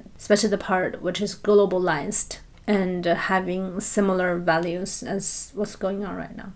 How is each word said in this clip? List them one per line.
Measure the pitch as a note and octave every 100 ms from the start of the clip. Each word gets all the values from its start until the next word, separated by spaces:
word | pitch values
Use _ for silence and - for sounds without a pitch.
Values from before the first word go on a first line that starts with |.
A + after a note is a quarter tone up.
| - -
especially | - G#3 G#3+
the | G3
part | - F#3 F3+ -
which | F3 F3+
is | G3+ -
globalized | - G#3 G3 F#3 F3+ D3+ F#3+ G#3+ - - - - -
and, | G#3 F#3 F3+ F3
uh, |
having | E3+ - F#3 F#3 F3+ F#3+ F3+
similar | - - G3 F#3 F3+ F3
values | F3 E3 F3 F3 G3 -
as | - G3 G3 - -
what's | - G3+ -
going | F#3+ G3
on | G3+ F3+
right | D#3+ -
now. | G3